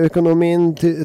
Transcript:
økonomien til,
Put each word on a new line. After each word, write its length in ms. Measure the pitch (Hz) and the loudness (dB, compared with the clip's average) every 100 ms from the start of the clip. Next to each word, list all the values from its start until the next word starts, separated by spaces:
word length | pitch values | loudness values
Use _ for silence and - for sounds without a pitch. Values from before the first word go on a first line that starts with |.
økonomien 680 | 165 180 170 165 170 170 170 | 0 0 0 2 0 0 0
til, 300 | 151 170 156 | 0 -2 -2